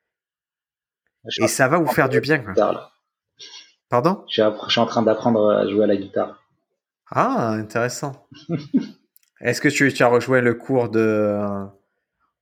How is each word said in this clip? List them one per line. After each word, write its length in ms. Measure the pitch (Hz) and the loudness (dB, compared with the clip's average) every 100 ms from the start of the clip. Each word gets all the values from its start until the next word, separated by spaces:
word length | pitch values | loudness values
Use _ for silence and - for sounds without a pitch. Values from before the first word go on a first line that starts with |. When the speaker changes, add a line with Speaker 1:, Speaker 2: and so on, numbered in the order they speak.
| _ _ _ _ _ _ _ _ _ _ _ _ 113 | _ _ _ _ _ _ _ _ _ _ _ _ -14
Speaker 1:
Je 60 | |
suis 120 | - | -4
Speaker 2:
Et 40 | 113 | -2
ça 200 | - 131 | 0 2
va 100 | 170 | 2
vous 100 | 156 | 0
faire 200 | - 139 | 2 2
du 120 | - | 0
bien, 180 | 135 151 | 0 -2
quoi. 140 | 107 | 0
Speaker 1:
guitare, 200 | 95 98 | 0 0
là. 180 | 87 - _ _ _ _ _ - - - _ _ | -2 -8 _ _ _ _ _ -20 -20 -20 _ _
Speaker 2:
Pardon ? 340 | 123 151 202 - | 0 2 -2 -4
Speaker 1:
Je 60 | |
suis 80 | - | 0
app-, 160 | 107 107 - | 2 0 -4
je 60 | |
suis 100 | - | 0
en 60 | 113 | 0
train 160 | 117 | 2
d'apprendre 440 | 110 107 123 113 107 | 2 2 2 2 4
à 160 | 104 101 | 2 2
jouer 160 | 101 | 2
à 40 | 104 | 2
la 80 | 98 | 0
guitare. 460 | 98 - 95 - _ _ _ _ _ _ _ | -2 -6 -6 -8 _ _ _ _ _ _ _
Speaker 2:
Ah, 400 | 127 202 262 117 | -2 0 0 -2
intéressant. 760 | 107 107 117 123 123 143 131 _ - - 165 - 269 | -4 -4 -4 -4 -4 -10 -12 _ -20 -8 -8 -2 -2
<laughs> 580 | - - _ _ _ _ | -2 -10 _ _ _ _
Est-ce 200 | - 120 | -4 0
que 60 | 147 | 0
tu, 260 | 143 139 | 2 0
tu 80 | 131 | 2
as 60 | 123 | 4
rejoint 340 | 120 117 131 | 4 2 2
le 140 | 120 117 | 2 -2
cours 340 | - 135 117 | -2 -2 0
de, 480 | 110 110 107 104 104 104 101 98 - _ _ _ _ _ _ | 0 0 2 0 -2 -4 -6 -10 -16 _ _ _ _ _ _